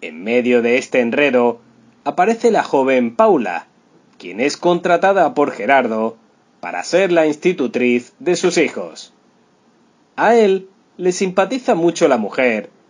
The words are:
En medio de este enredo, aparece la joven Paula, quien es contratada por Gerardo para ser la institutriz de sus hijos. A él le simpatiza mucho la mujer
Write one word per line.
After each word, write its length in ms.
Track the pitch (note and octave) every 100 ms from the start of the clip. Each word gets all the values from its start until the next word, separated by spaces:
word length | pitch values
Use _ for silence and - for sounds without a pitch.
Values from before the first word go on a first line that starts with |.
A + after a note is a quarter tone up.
En 200 | E2+ D#2
medio 380 | G2 A#2+ B2 B2
de 160 | A#2 B2
este 240 | B2 C3
enredo, 600 | A#2 B2 D3 B2+ A#2+ A#2 _ _ _ _
aparece 460 | - - F#3 A#3 A#3+
la 120 | G3
joven 540 | - D3 C3 C3 A#2+ A2+
Paula, 500 | A3 F3 G#2 E2+ - _ _ _ _ _
quien 220 | F2 F#2+
es 160 | C3+ -
contratada 760 | E3+ F3+ F3+ E3+ F#3+ G3 D#3
por 200 | B2+ C#3+
Gerardo 640 | - G2+ C#3 A#2+ A2 A2+ A2+ _ _ _ _
para 220 | F2 F2
ser 280 | F2+ E3+ G3
la 140 | E3+ D#3
institutriz 880 | D3 F3 F3+ B2 - B2 A#2+ A#2+ _
de 180 | C#3 F3
sus 220 | F3+ E3+
hijos. 560 | C3+ - F2 D#2 - _ _ _ _ _ _ _ _ _ _ -
A 180 | F3
él 340 | A#3 G#3+ F#3+ F#3 _ _ _
le 160 | F3+
simpatiza 600 | F3+ G3 F3+ F#3+ C4 B3+
mucho 340 | G3+ E3+ E3 D#3+
la 100 | B2
mujer 520 | G#2 - B2+ A2 - _ _